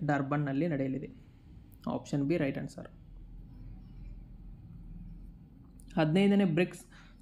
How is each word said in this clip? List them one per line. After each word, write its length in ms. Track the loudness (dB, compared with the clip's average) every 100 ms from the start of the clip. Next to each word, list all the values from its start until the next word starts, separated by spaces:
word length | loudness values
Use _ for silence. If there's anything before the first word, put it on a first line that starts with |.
| 0
ಡರ್ಬನ್ನಲ್ಲಿ 640 | 2 2 0 0 0 0
ನಡೆಯಲಿದೆ. 420 | 0 0 -2 -8 -14 -20 -20 -20 -20 -20 -10 -6
option 360 | -6 -2 0
B 140 | 2 2
right 200 | 2 -2
answer. 300 | -8 -10 -14 -16 -18 -18 -16 -16 -16 -16 -14 -14 -16 -14 -14 -14 -14 -16 -16 -16 -16 -16 -14 -14 -14 -14 -16 -18 -20 -20 -20 -20 -2 2
ಹದಿನೈದನೇ 460 | 6 8 8 8 6
ಬ್ರಿಕ್ಸ್ 400 | 4 2 -2 -18 -20 -20 -10